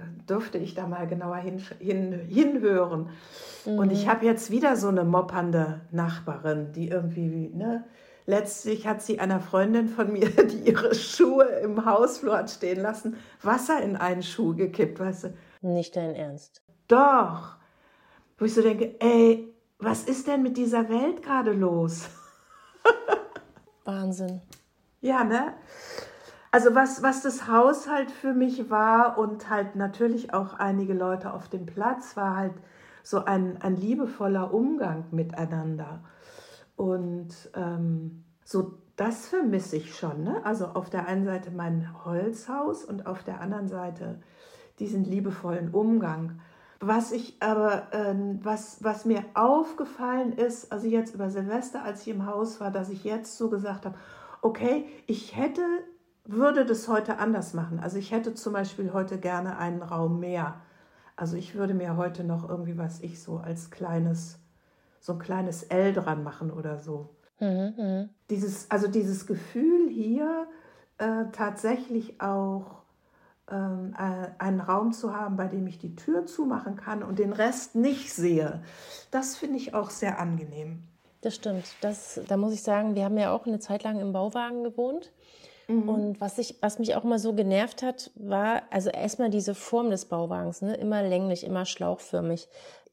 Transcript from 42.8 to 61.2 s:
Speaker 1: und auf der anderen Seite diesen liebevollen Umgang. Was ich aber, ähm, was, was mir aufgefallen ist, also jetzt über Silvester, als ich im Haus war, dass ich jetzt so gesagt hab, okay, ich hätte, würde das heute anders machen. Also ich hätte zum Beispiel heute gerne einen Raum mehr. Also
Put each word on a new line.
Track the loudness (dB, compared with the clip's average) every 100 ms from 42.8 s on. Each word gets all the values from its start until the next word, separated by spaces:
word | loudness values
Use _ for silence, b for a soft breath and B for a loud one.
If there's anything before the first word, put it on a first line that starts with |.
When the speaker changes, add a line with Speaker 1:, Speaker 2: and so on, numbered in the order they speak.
Speaker 1:
und | -8 -10 -8
auf | -8
der | -8 -8
anderen | -6 -4 -6
Seite | -6 -8 -8 -10 -12 B B B B B -10
diesen | -4 0
liebevollen | 0 0 -2 -4 -4 -4 0
Umgang. | 2 4 2 2 -4 -6 -10 B B B B
Was | 0 2 0
ich | -4 -6 -4
aber, | 0 2 2 2 -2
ähm, | -4 -2 0 -2 -4
was, | -4 -4 -6 -4
was | -4 0 2
mir | 0 0 2
aufgefallen | 6 6 2 -4 -8 -6 -2 0 -2
ist, | 0 0 -2 -8
also | -6 0
jetzt | 2 0
über | -4 -4
Silvester, | -4 -2 -2 -4 -8
als | -8 -8
ich | -8
im | -6 -4
Haus | -2 -4 -4
war, | -6
dass | -4 -6
ich | -6
jetzt | -4 -6 -6 -6
so | -2
gesagt | -2 -4 -6 -10
hab, | -12 B B B B
okay, | 0 2 2 0 B B -6
ich | -6 -4 -2
hätte, | -2 0 0 -2 -4 -16 _ _ -6
würde | 2 4 4 4
das | 0 2
heute | 0 0 0
anders | 0 0 -2
machen. | -6 -4 -6
Also | -6 -6
ich | -2
hätte | -2 -2
zum | -6 -4
Beispiel | -2 -4 -4 -4
heute | -2 -2 -4
gerne | -4 -4 -4 -4
einen | -4 -4
Raum | -6 -2 0 0
mehr. | -2 -4 -4 -8 B B B B B
Also | -8